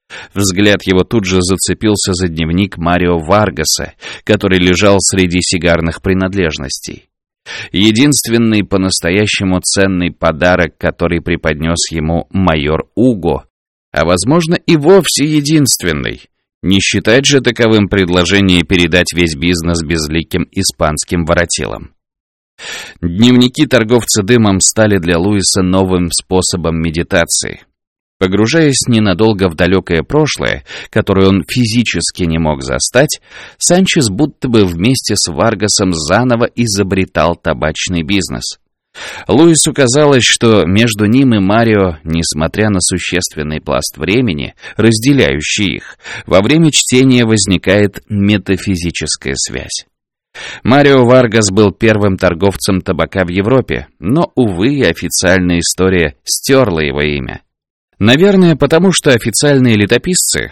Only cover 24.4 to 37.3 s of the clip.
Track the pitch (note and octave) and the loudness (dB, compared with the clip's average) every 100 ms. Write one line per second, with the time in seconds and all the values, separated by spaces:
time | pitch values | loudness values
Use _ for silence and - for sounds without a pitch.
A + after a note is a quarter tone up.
24.4 | G#2+ F#2+ - - G#2+ G2 E2+ E2+ F#2+ G#2 | 4 2 0 2 2 2 0 0 0 0
25.4 | F2+ G2+ F#2 F#2 F#2+ F2+ F2 - - F#2 | 0 0 0 0 0 0 -2 -6 -2 -2
26.4 | F2+ F#2 E2 E2 E2 D#2+ E2 F2 E2 - | 0 -2 -4 -2 -4 -4 -2 -2 0 -4
27.4 | - G1+ _ _ _ _ _ - F#2+ G2 | -6 -10 _ _ _ _ _ -4 0 2
28.4 | A2 E3 D3+ B2+ - A2+ G#2+ F2 A2+ G2+ | 2 2 2 0 0 2 2 2 2 2
29.4 | F#2 D#2 F2+ F#2 - E2 D2+ D3 D3+ - | 0 0 0 0 0 -2 0 0 0 -2
30.4 | B1+ G1+ - - - A2 - F#2+ F#2+ G2 | -4 -4 -8 -18 -6 -2 0 2 4 2
31.4 | - B2+ A#2 A#2 A2 F2 - - F2 D#2+ | 0 -2 0 0 -2 -4 -6 -4 -2 0
32.4 | D#2+ C#2+ C2 B1+ - A#2+ D3+ - _ - | -2 -2 -4 -4 -2 0 0 -2 _ -20
33.4 | - - - F3 F#3+ - A2+ F#2+ D3+ - | -20 -6 0 2 2 0 0 0 -4 -4
34.4 | C3+ A2+ F#2+ E2+ G#2+ C3 - G2+ - D2 | 0 2 2 0 0 0 -2 -4 -4 -2
35.4 | A2 G#2 G#2 - F#2+ E2 D2+ G2 B2+ A#2 | -2 -2 -2 0 0 -2 0 0 2 0
36.4 | A#2+ - A#2+ G2 G2 F#2+ F2+ - E2 | -2 -2 -2 -2 -2 -2 -2 0 -2